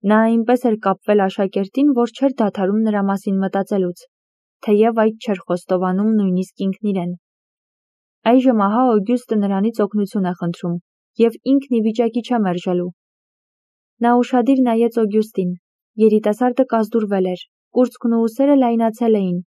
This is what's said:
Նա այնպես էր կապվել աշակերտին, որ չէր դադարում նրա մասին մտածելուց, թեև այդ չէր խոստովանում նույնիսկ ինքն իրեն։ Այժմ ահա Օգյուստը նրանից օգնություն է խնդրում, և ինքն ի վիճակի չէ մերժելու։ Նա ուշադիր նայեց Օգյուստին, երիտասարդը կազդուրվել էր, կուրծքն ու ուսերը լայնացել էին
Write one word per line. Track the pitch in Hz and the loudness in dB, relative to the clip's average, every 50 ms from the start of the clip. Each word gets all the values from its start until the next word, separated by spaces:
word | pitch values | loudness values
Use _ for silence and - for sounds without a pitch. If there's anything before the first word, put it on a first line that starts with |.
| - | 2
Նա | 196 214 220 | 2 2 4
այնպես | 226 226 226 233 226 226 247 247 - 247 | 4 2 2 0 2 0 0 0 2 0
էր | 214 214 - | -2 0 -2
կապվել | 196 190 - _ - 208 208 196 | -4 -4 -4 _ 0 0 2 2
աշակերտին, | 190 - - 202 190 - 196 196 196 _ 269 277 294 277 | 0 -2 -2 -4 -2 -2 -4 -6 -4 _ 0 0 2 2
որ | 233 240 226 - | 2 0 -2 -2
չէր | - 254 277 262 | -2 -2 -2 0
դադարում | - 226 202 - 202 196 185 202 220 220 | 0 -2 -2 -2 -2 -2 -2 0 0 0
նրա | 220 208 208 196 196 | 0 0 0 0 -2
մասին | 196 196 - 214 196 190 | -2 -4 -4 -4 -2 -2
մտածելուց, | 190 190 - 196 196 - 220 196 185 180 175 - - _ _ _ _ _ _ _ _ _ _ _ - | -2 -2 -2 -4 -4 -2 -2 -2 -2 -2 -4 -10 -16 _ _ _ _ _ _ _ _ _ _ _ -2
թեև | - 208 208 214 226 226 226 | 0 2 4 4 2 2 2
այդ | 220 220 220 220 - | 0 0 0 -4 -6
չէր | - 202 180 | -6 -6 -6
խոստովանում | - _ 175 180 - _ 190 180 185 185 185 190 208 220 220 214 | -4 _ -6 -6 -4 _ -2 -2 0 -2 -2 0 0 0 0 2
նույնիսկ | 202 190 180 185 190 - _ _ 196 | 0 0 0 -2 -4 -6 _ _ -6
ինքն | 196 185 _ - 214 | -6 -6 _ -4 -4
իրեն։ | 196 190 175 175 180 175 _ _ _ _ _ _ _ _ _ _ _ _ _ _ _ _ _ _ _ _ _ | -4 -4 -4 -6 -8 -12 _ _ _ _ _ _ _ _ _ _ _ _ _ _ _ _ _ _ _ _ _
Այժմ | 226 240 262 247 262 247 220 | 2 2 4 4 4 2 2
ահա | 202 196 208 233 262 262 | 2 0 2 2 2 2
Օգյուստը | 226 208 190 208 247 247 - _ 220 214 | 2 0 0 0 -4 -4 -2 _ -2 -2
նրանից | 202 196 196 196 196 226 226 - | -2 0 0 0 -2 -2 -2 -2
օգնություն | 208 196 - 214 202 196 - 214 190 180 | -4 -2 -2 -4 -4 -2 -4 -4 -4 -4
է | 180 | -4
խնդրում, | - - 170 170 - - 175 170 175 _ _ _ _ _ _ _ - | -4 -6 -6 -6 -6 -6 -6 -6 -6 _ _ _ _ _ _ _ 0
և | 226 226 226 - _ 254 269 | 0 0 0 -4 _ 0 0
ինքն | 277 269 - 247 226 | 0 0 0 -2 0
ի | |
վիճակի | 214 226 220 - 240 233 226 240 220 - | 0 -2 -2 0 -2 -2 -2 -4 -4 -2
չէ | 247 233 208 | -2 -2 0
մերժելու։ | 185 175 180 - 190 180 180 175 185 175 _ _ _ _ _ _ _ _ _ _ _ _ _ _ _ _ _ _ _ _ _ | -2 -2 -4 -4 -4 -4 -2 -4 -6 -10 _ _ _ _ _ _ _ _ _ _ _ _ _ _ _ _ _ _ _ _ _
Նա | 233 240 240 240 | 0 2 2 2
ուշադիր | 247 - - 254 240 233 277 262 254 | 2 2 0 0 2 2 2 2 2
նայեց | 247 226 226 233 233 233 240 | 2 2 2 0 0 0 0
Օգյուստին, | 226 208 202 220 214 220 _ - 185 180 180 175 _ _ _ _ _ _ _ | -2 0 0 -2 -2 -2 _ -6 -4 -4 -6 -10 _ _ _ _ _ _ _
երիտասարդը | 220 214 220 208 214 220 214 208 208 254 254 247 - 262 262 - | 2 2 4 4 2 0 0 -2 0 0 -2 2 0 -2 0 0
կազդուրվել | 226 214 208 - 233 214 202 202 190 185 185 | -2 -2 0 -2 -2 -2 0 -2 -2 -2 -2
էր, | 180 175 - _ _ _ _ _ _ | -4 -8 -12 _ _ _ _ _ _
կուրծքն | - 254 247 - - - 240 233 233 | 0 0 0 0 -6 -4 -2 0 0
ու | 226 | 0
ուսերը | 226 226 233 277 285 285 277 | -2 0 0 2 2 4 4
լայնացել | 254 233 233 226 226 226 220 - 240 233 220 | 2 2 0 0 0 -2 -2 -2 0 2 2
էին | 208 196 185 180 175 180 | 2 0 -2 -4 -6 -8